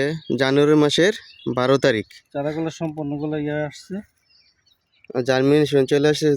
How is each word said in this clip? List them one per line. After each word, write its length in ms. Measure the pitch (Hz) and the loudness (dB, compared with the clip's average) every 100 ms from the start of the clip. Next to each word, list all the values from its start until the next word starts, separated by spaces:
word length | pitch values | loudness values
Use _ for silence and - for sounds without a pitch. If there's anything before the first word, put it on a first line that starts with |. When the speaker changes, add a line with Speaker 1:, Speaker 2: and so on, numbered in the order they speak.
| 139 160 - 123 | 0 -4 -6 -2
Speaker 1:
জানুয়ারি 360 | 135 139 147 151 | 0 2 4 4
মাসের 380 | 147 147 175 214 - - - 127 | 4 4 2 0 -10 -12 -6 -2
বারো 200 | 127 135 | 2 2
তারিখ। 280 | 139 113 - - _ | 2 0 -4 -14 _
Speaker 2:
চারাগুলো 380 | 143 143 156 160 | -8 -6 -6 -6
সম্পূর্ণগুলো 680 | - 165 156 143 143 151 151 | -6 -8 -6 -8 -6 -6 -6
ইয়ে 200 | 147 151 | -4 -4
আসছে। 320 | 151 - - 185 - _ _ _ _ _ _ _ _ _ - | -6 -10 -14 -14 -14 _ _ _ _ _ _ _ _ _ -10
Speaker 1:
আর 120 | 131 | -4
জার্মিনেশন 600 | 127 131 135 151 143 139 131 | 0 0 2 2 2 0 2
চলে 220 | 143 147 | 2 2
আসছে। 180 | 147 156 | 2 0